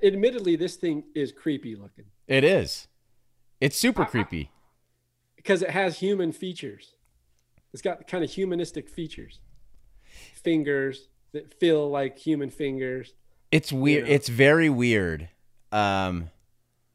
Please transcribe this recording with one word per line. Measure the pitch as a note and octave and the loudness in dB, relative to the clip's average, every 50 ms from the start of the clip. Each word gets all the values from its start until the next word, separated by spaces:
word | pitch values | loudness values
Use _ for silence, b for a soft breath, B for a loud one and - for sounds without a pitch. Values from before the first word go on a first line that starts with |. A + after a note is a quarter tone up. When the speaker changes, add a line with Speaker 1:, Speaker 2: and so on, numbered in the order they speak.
| G#3+ | 2
Speaker 1:
admittedly, | G3 G3 G3 G#3+ B3+ B3 A#3 G3 F3+ E3 D#3 | 2 4 4 2 0 0 0 0 0 0 0
this | F3+ - - | 0 -4 -6
thing | - F#3 E3+ D3+ D3+ D3+ - - | -4 -4 -4 -4 -4 -6 -8 -6
is | D3+ C#3 A#2 | -6 -6 -6
creepy | - - - D#3+ D3 B2 - A#2 A2 G2+ | -6 -6 -4 -4 -4 -4 -6 -12 -14 -14
looking. | G2+ G2+ _ - G#2+ - _ _ _ - | -16 -20 _ -20 -20 -20 _ _ _ 0
Speaker 2:
It | C3+ C3+ C#3 | 2 4 4
is. | E3+ F#3+ D3 F2+ - - - - _ _ _ _ _ _ _ _ _ _ _ _ _ _ _ | 6 4 4 2 -2 -6 -12 -14 _ _ _ _ _ _ _ _ _ _ _ _ _ _ _
It's | C3 C#3 - - | -2 -2 0 0
super | - B3+ A3+ - | 0 0 0 0
Speaker 1:
I, | D3 | -2
I | - | 0
Speaker 2:
creepy. | - A2+ G2 - F2+ D#2+ C#2+ - _ _ _ _ _ _ _ _ _ _ _ _ _ _ _ _ _ _ | 0 -2 -2 -2 -6 -8 -10 -10 _ _ _ _ _ _ _ _ _ _ _ _ _ _ _ _ _ _
Speaker 1:
because | - - G3 E3+ | 0 0 0 2
it | F#3 D3+ | 0 0
has | - F#3+ F#3+ F3+ D#3+ - | 0 0 0 -2 -2 -2
human | F#3 G3 G#3 F#3+ F3 D#3+ - | -2 -2 -2 0 -2 -4 -4
features. | - F#3 F#3 F3 - D3 A#2 G2+ - - _ _ _ _ _ _ _ _ _ _ _ _ _ _ _ _ _ | -6 -10 -10 -10 -10 -12 -14 -14 -16 -20 _ _ _ _ _ _ _ _ _ _ _ _ _ _ _ _ _
It's | - - | -12 -6
got | - F#3+ E3+ - - | -6 -6 -6 -6 -8
kind | - F#3 F3+ D#3 | -6 -4 -4 -4
of | C3 | -4
humanistic | - F#3 G3 F#3 F3 F3 E3+ E3 - D#3 - - | -4 -4 -4 -2 -2 -4 -4 -6 -8 -12 -14 -12
features. | - F3+ E3 D#3 - - - - - - - - - - - - - - - _ - b b b b b b b b | -12 -12 -12 -10 -12 -14 -18 -18 -20 -20 -20 -20 -20 -20 -20 -20 -20 -20 -20 _ -20 b b b b b b b b
Fingers | - - E3+ E3 D#3 C#3+ D3 C#3+ C#3 C3+ C3+ C3 - - _ _ _ _ _ | -6 -2 0 0 0 0 0 -2 -2 -2 -4 -6 -10 -16 _ _ _ _ _
that | - D3+ - - _ | -14 -14 -14 -16 _
feel | _ F3+ E3+ D#3+ D3+ D3 C#3+ | _ 2 4 4 4 2 0
like | C#3+ C#3+ C3+ B2+ - - | -2 -2 -2 -4 -6 -6
human | - D#3+ D#3 D3 C#3 C3 | -4 -2 -2 -2 -2 -6
fingers. | - - D3+ C#3 C3+ C3 C3 B2+ B2+ C3 B2 - - _ _ _ _ _ _ _ | -6 -6 -6 -4 -4 -4 -6 -6 -6 -8 -10 -14 -20 _ _ _ _ _ _ _
Speaker 2:
It's | D#3 D#3 - - | 2 2 2 0
weird. | C#3 C3 C3+ D3 D3 D3 A#2+ D3 | -2 0 2 2 2 2 2 2
Speaker 1:
You | |
know? | C#3+ | 2
Speaker 2:
It's | C#3 - B2 | 2 2 0
very | A#2 A#2 C#3 C#3+ D#3 E3 E3 D#3 | 2 6 6 8 8 6 6 4
weird. | C3+ A#2+ B2 A#2+ A2+ G#2 F#2 E2+ D#2 D2 E2 - - _ _ _ _ _ _ _ | 2 2 2 2 2 2 2 0 -4 -6 -10 -14 -18 _ _ _ _ _ _ _
Um, | G#2+ G#2+ G#2 G2+ G2 F#2+ F#2+ F#2 F2+ F2 E2 D#2+ - _ _ _ _ _ _ _ _ _ _ _ _ | 0 2 2 2 2 0 0 -2 -2 -4 -6 -10 -14 _ _ _ _ _ _ _ _ _ _ _ _